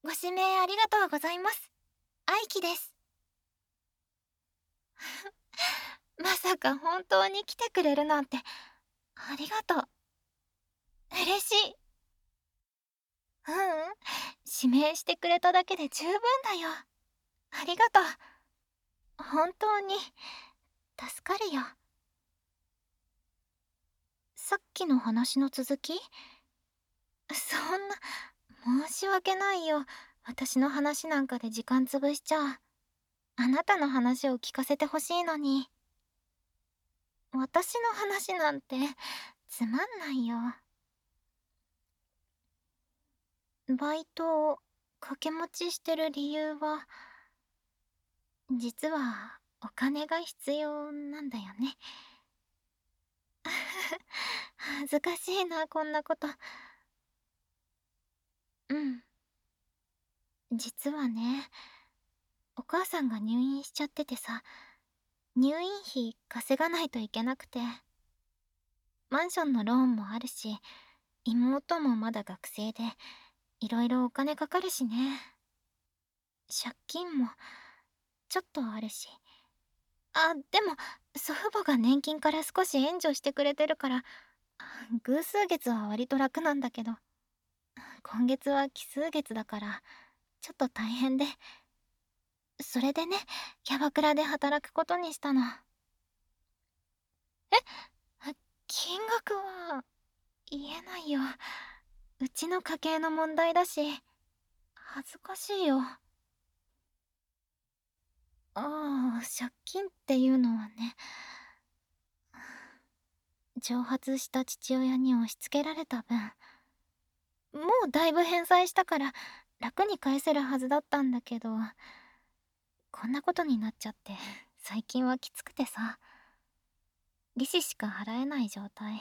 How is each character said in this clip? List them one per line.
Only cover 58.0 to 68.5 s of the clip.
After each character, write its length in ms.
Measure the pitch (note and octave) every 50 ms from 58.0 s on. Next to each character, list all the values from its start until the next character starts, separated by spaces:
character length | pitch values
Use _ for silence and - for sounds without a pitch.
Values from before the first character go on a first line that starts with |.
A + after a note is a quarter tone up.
| _ _ _ _ _ _ _ _ _ _ _ _ _ _
う 40 | C4+
ん。 300 | D4+ D4+ C#4 B3+ A#3+ _ _ _ _ _ _ _ _ _ _ _ _ _ _ _ _ _ _ _ _ _ _ _ _ _ _ _ _ _ _
実 400 | A#3+ A3+ A#3 A#3 - - - C#4+
は 180 | D4 D4+ C#4+ B3
ね、 420 | A3 A3+ A3+ A#3+ C4 C#4 C#4 - _ - - - - - _ _ _ _ _ _ _ _ _ _ _ _ _ _ _
お 60 | -
母 240 | B3 - - F4 F#4+
さ 160 | - - E4+
ん 60 | C#4+ B3+
が 100 | A3+ G#3+
入 200 | G#3 A3 A3+ A#3+
院 240 | B3+ C4+ C4+ C#4 C#4
し 60 | -
ち 100 | _ -
ゃ 20 | D4
っ 40 | D4
て 180 | _ - D4+
て 100 | - B3
さ、 260 | - - - A#3 A#3 _ - - - - - - _ _ _ _ _ _ _ _ _ _ _ _
入 240 | B3 B3+ C#4 D4+ E4
院 100 | F4 F#4 G4+ G4+
費 340 | G4+ - - C4 A#3+ A3+ A#3 _ _ _
稼 280 | - A#3+ A#3 - C4+
が 140 | C4+ D#4 E4+
な 100 | E4+ E4+
い 80 | E4+ C#4+
と 80 | - A#3+
い 100 | A3 G#3+
け 120 | - A3+
な 140 | A3+ B3 C4+
く 100 | - -
て。 140 | _ - B3+ A#3 A#3+ A#3+ A#3+ _ _ _ _ _ _ _ _ _ _ _ _ _ _